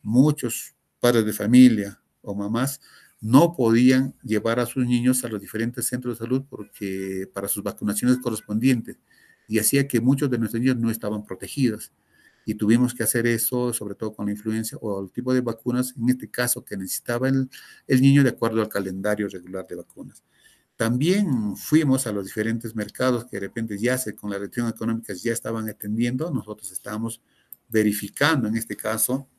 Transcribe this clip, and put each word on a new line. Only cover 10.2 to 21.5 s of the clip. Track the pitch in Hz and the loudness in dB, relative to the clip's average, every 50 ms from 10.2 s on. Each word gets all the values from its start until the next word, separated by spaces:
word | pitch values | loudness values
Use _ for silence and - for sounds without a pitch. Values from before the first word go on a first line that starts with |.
| 151 135 | 0 0
de | 123 117 | 0 0
nuestros | 113 104 - 117 | -2 -2 -2 0
niños | 123 131 127 | 2 2 2
no | 120 117 113 | 2 0 -2
estaban | 110 117 - 104 107 104 104 | -2 -2 -4 -6 -6 -6 -8
protegidos. | - 95 - - 98 - 143 135 117 107 101 - - _ _ _ _ _ _ _ _ _ _ _ | -10 -12 -12 -10 -10 -2 0 0 0 0 -4 -12 -18 _ _ _ _ _ _ _ _ _ _ _
Y | 110 107 | -8 -4
tuvimos | 107 107 104 113 120 127 123 123 | 0 4 4 4 4 4 0 0
que | - | -2
hacer | 113 107 - 120 113 | -4 -2 0 0 2
eso, | 120 117 113 - - 127 123 123 123 | 2 0 0 -2 -2 -2 -2 -2 -2
sobre | 117 - 117 101 98 | -4 -6 -8 -10 -8
todo | _ 110 110 107 | _ -8 -8 -8
con | - 104 | -6 -4
la | 104 | -4
influenza | 104 104 - 110 110 110 113 - - - | -4 -4 -4 -4 -4 -4 -4 -6 -8 -8
o | - 107 98 98 | -6 -6 -4 -6
el | 98 92 | -6 -8
tipo | _ - 123 127 | _ -6 -2 0
de | 127 127 | 0 2
vacunas, | 123 120 113 - _ 127 120 123 127 123 - - | 2 0 -6 -4 _ -2 -2 -2 -2 -4 -6 -2
en | 113 123 | 0 0
este | 127 127 113 107 | 0 0 -4 -8
caso | - - 123 120 - 113 - | -4 -2 -2 -2 -2 -6 -8
que | - 104 | -10 -10
necesitaba | 98 95 95 - - _ - 120 120 127 135 | -8 -8 -8 -8 -8 _ -4 -4 -2 0 0
el, | 135 135 131 131 - - - - - _ _ | 2 0 0 -2 -8 -20 -20 -20 -20 _ _
el | - 139 127 | -14 -4 2
niño | 131 139 139 143 | 4 6 6 6
de | 139 123 | 4 4
acuerdo | - - 117 113 110 113 | 2 0 -2 0 0 0
al | 107 107 | -2 -2
calendario | - 101 95 95 90 95 98 107 104 104 104 98 | -2 -6 -4 -4 -8 -4 -2 -2 -2 -2 -4 -6
regular | 98 90 87 90 95 95 92 | -6 -12 -14 -12 -12 -12 -10
de | - 87 | -10 -12
vacunas. | 85 85 _ - - 87 - - - _ _ _ _ _ _ _ _ _ _ _ | -14 -14 _ -18 -18 -18 -18 -18 -20 _ _ _ _ _ _ _ _ _ _ _
También | _ 113 113 120 123 147 170 190 208 208 170 131 113 107 104 | _ -2 0 2 2 2 4 4 4 2 2 0 0 0 -2